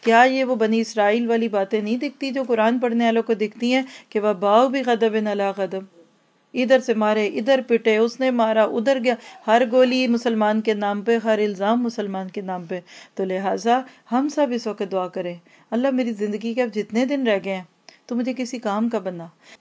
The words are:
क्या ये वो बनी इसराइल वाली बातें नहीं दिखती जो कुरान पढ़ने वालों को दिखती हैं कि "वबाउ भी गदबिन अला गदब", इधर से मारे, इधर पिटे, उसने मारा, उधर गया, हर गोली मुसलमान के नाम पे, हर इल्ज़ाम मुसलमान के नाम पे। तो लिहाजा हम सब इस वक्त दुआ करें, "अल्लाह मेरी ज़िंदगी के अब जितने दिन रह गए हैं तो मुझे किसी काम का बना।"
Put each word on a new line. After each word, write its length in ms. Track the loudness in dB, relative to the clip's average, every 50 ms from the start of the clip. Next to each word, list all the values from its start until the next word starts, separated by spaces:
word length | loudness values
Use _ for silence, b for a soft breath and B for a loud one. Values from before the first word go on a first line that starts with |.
| 0
क्या 200 | 4 6 6 6
ये 180 | 6 4 0 0
वो 120 | 0 0
बनी 220 | 0 0 2 2 0
इसराइल 460 | -2 -2 0 0 2 2 2 2 0
वाली 200 | 0 0 0 0 0
बातें 320 | -2 -2 -2 -2 -2 -4
नहीं 160 | -2 -2 -4 -4
दिखती 300 | -4 -6 -6 -8 -8 -6
जो 120 | -4 -4 -2
कुरान 340 | 0 2 2 4 2 2 2
पढ़ने 260 | 0 0 0 2 2
वालों 180 | 2 2 2 0
को 100 | 0 -2
दिखती 360 | -2 -2 -4 -4 -4 -2 0
हैं 140 | 0 0 -2 -4 B B B B
कि 80 | 0 2
"वबाउ 480 | 4 4 4 2 4 6 6 6 6 4
भी 120 | 2 0 0
गदबिन 420 | 0 2 2 2 2 2 0 0
अला 240 | 0 0 0 0 -2 -2
गदब", 340 | -2 -4 -4 -4 -8 -10 -12 _ -20 -20 _ _ _ _ _ _ _ _ _ -2
इधर 260 | -2 4 4 4 4
से 140 | 4 0 0
मारे, 300 | 2 2 2 2 2 0
इधर 340 | 0 -2 -2 0 2 2 2 2
पिटे, 340 | 0 0 2 2 2 4 4
उसने 300 | 2 0 0 -2 -2 0 2
मारा, 320 | 2 0 2 2 2 2
उधर 320 | 2 0 0 0 0 0 2
गया, 160 | 0 0 -2 -2 B B B B 0
हर 200 | 2 2 4 4 4
गोली 380 | 4 4 4 4 4 0 0
मुसलमान 540 | 0 0 0 0 -2 0 2 0 2 0 0
के 120 | 0 -2 -2
नाम 260 | -2 -2 -4 -4 -4 -2
पे, 140 | -2 -2
हर 220 | 0 0 0 0 0
इल्ज़ाम 400 | 0 -2 -2 -2 0 0 0 0
मुसलमान 480 | -2 -2 -4 -6 -6 -6 -6 -8 -8 -8
के 120 | -10 -10 -8
नाम 240 | -8 -8 -10 -8
पे। 140 | -8 -10 -10 -10 B B B B B _
तो 80 | -6 -4
लिहाजा 580 | -4 -4 -4 -2 -4 -4 -2 0 0 0 0 -2 B B B B -4
हम 200 | -2 -2 -2 -2
सब 220 | 0 -2 -2 0
इस 160 | -2 -4 -6
वक्त 160 | -6 -6 -6 -6
दुआ 220 | -4 -4 -4 -4 -4
करें, 300 | -6 -8 -8 -8 -10 -12 b b b b b b
"अल्लाह 200 | -4 -2 0 0 0
मेरी 200 | 0 -2 -2 -4
ज़िंदगी 400 | -4 -4 -6 -4 -6 -6 -4 -2
के 80 | -2
अब 100 | -4 -2
जितने 340 | -4 -6 -6 -2 -2 -2 0
दिन 220 | 0 -2 -2 0
रह 120 | 0 0 0
गए 120 | -2 -6
हैं 160 | -8 -8 -10 -14 _ _ _ B B B B -6
तो 60 | -6
मुझे 180 | -4 -4 -4 -4
किसी 240 | -6 -8 -8 -8 -6
काम 260 | -4 -4 -2 -2 -2 -2
का 100 | -2 -4
बना।" 280 | -6 -8 -10 -10 -12 -16 -18 B B B B B